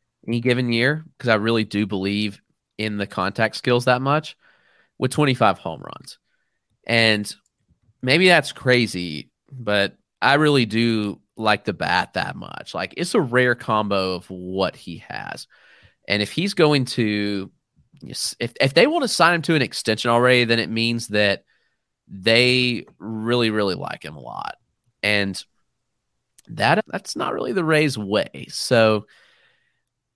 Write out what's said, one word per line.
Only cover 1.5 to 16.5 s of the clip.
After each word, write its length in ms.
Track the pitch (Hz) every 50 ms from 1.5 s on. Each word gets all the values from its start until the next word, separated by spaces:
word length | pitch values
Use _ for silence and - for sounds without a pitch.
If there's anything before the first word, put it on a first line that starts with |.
| 117 113 110
do 220 | 101 - 104 107
believe 540 | 98 107 95 95 98 101 104 107 101 98 - _ _ _ _ _ _ _
in 220 | - 107 110 104 104
the 80 | 101
contact 500 | - - - 92 98 - - 113 107 -
skills 300 | - - 123 123 123 120
that 160 | 127 123 127
much, 340 | 131 139 147 156 151 - - _ _ _ _ _ _ _ _ _ _ _ _ -
with 120 | 120 127
twenty-five 480 | - - 151 139 127 - 120 104 92 -
home 240 | - 85 80 58
runs. 360 | 50 50 - - - - - _ _ _ _ _ _ _ _ _ _ _ _ _ -
And 500 | - 117 117 113 113 107 104 104 - - _ _ _ _ _ _ _ _ _ _ _ _ _
maybe 280 | - 127 135 170 185 185
that's 240 | 175 160 143 -
crazy, 760 | - - - 131 127 123 117 104 - 90 90 85 76 73 - _ _ _ _ _
but 460 | 139 127 117 104 104 101 98 95 - _ _ _ _ -
I 120 | - 123 139
really 320 | 147 156 151 143 135 120
do 540 | 104 107 113 117 117 113 110 104 101 92 - _ _ _
like 280 | - 110 107 104 101 -
the 80 | -
bat 400 | 92 - 85 87 87 90 - - -
that 220 | 92 92 95 92
much. 360 | - - - 50 - - -
Like, 220 | - 87 95 98 -
it's 180 | - 175 180 -
a 60 | 226
rare 360 | 156 120 120 127 127 123 120
combo 580 | 120 - - 113 107 107 101 101 98 95 92 92
of 160 | 87 - -
what 460 | 95 90 92 92 92 95 92 90 -
he 220 | - - - 82 78 - -
has. 400 | - 53 50 50 - - - _ _ _ _ _ _ _ _ _ _ _ _
And 160 | - 98 104
if 80 | 104 101
he's 240 | - 156 175 202